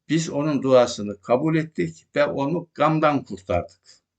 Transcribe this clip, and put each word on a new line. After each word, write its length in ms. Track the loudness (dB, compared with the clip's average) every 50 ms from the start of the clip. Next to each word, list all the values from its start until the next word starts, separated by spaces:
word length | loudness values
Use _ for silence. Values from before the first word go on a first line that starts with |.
| _ -2
Biz 220 | -2 -2 -2 -2
onun 320 | -4 -4 -2 -2 -2 -2 2
duasını 580 | 4 6 6 6 4 0 -6 -8 -8 -10 -8
kabul 360 | -2 0 0 0 2 0 0
ettik 500 | 0 -2 -4 -6 -6 -6 -6 -8 -12 _ _ -2
ve 80 | 0 0
onu 440 | 0 0 -2 -4 -2 -4 -4 -6 -8 _
gamdan 500 | 0 0 2 2 2 2 2 2 0 -2
kurtardık. 560 | -6 -10 -12 -6 -4 -4 -4 -4 -6 -12 _ _ _ -20 _ _ _ _